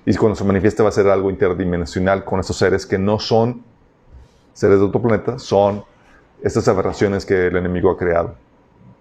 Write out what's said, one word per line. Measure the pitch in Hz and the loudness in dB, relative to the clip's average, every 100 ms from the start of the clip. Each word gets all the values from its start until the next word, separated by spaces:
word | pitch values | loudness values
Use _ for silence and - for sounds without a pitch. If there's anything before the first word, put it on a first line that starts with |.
| - | -2
Y | - | 2
cuando | 110 95 | 0 0
se | |
manifieste | 98 98 101 - | 0 2 2 2
va | 107 | 2
a | |
ser | 110 98 | 2 2
algo | 98 98 | 2 0
interdimensional | 92 98 90 92 87 85 - 92 95 | 0 -2 0 -2 -4 -4 -2 0 0
con | - 95 | -2 -4
estos | 90 - | -4 0
seres | 95 95 - | 0 0 -2
que | 98 | -2
no | 98 104 | 0 -2
son | - 113 117 120 - _ _ _ _ - - _ _ | 0 0 0 -4 -14 _ _ _ _ -20 -20 _ _
seres | - 101 98 | -2 2 4
de | 101 | 2
otro | 113 | 0
planeta, | 117 104 - 127 | 0 -2 -2 -8
son | - 101 101 104 - _ _ _ _ - | -2 2 2 -2 -10 _ _ _ _ -8
estas | 101 113 113 | -4 0 0
aberraciones | 95 95 87 104 98 - | 0 -2 0 -2 -2 -2
que | 95 90 | 0 0
el | 90 | 0
enemigo | 90 90 90 | -2 0 0
ha | 85 | 0
creado. | 87 85 85 - _ _ _ _ - _ | 0 0 -2 -8 _ _ _ _ -20 _